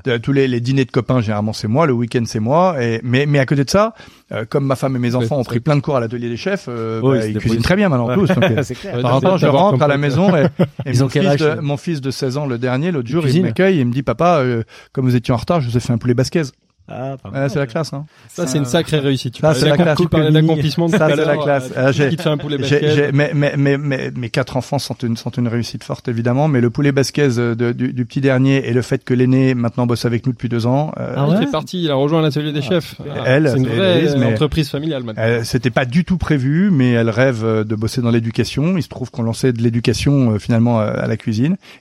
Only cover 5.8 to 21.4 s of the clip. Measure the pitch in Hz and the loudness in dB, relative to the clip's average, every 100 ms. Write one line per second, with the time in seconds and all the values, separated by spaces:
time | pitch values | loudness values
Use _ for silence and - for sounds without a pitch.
5.8 | 156 131 113 120 117 117 190 196 135 117 | 0 -2 -2 -4 -6 -6 -4 -6 -6 -8
6.8 | 113 113 127 123 107 107 107 113 117 185 | -6 -2 2 2 0 -2 -2 0 0 2
7.8 | 196 127 120 151 180 185 180 131 131 120 | 2 2 0 2 2 2 2 0 -2 -6
8.8 | 196 123 123 131 185 180 151 139 196 175 | -8 -2 0 2 2 2 2 4 4 2
9.8 | 151 139 147 139 196 165 135 - 160 - | 2 2 0 0 2 2 0 0 -2 -4
10.8 | 143 120 135 147 143 143 151 147 143 143 | -2 0 2 2 2 2 2 0 -2 -4
11.8 | 180 151 131 - 135 139 147 120 123 127 | -4 -4 -4 -4 -4 -2 -4 -2 -2 -2
12.8 | 175 151 117 165 143 156 180 113 190 175 | -2 -2 -2 0 2 2 2 2 2 2
13.8 | 120 127 127 113 170 160 127 117 - - | 0 0 -2 0 2 2 2 -2 -4 -12
14.8 | - - 127 123 - 117 - 175 120 117 | -10 -2 2 2 2 -2 0 0 0 -2
15.8 | - 117 123 120 131 175 135 - _ _ | 0 0 0 0 0 0 -4 -8 _ _
16.8 | - 107 135 135 98 135 139 139 131 - | -16 -12 -10 -12 -10 -4 -2 -2 -4 -4
17.8 | - 143 151 _ - - 170 147 127 170 | -6 -8 -12 _ -14 -6 -4 -2 0 -2
18.8 | - 151 139 131 127 - 156 147 151 147 | 0 0 0 0 -4 -2 0 2 2 4
19.8 | 170 147 175 160 156 156 160 156 147 170 | 2 2 2 2 4 4 4 2 0 0
20.8 | 170 165 156 147 156 147 | 2 2 2 2 2 0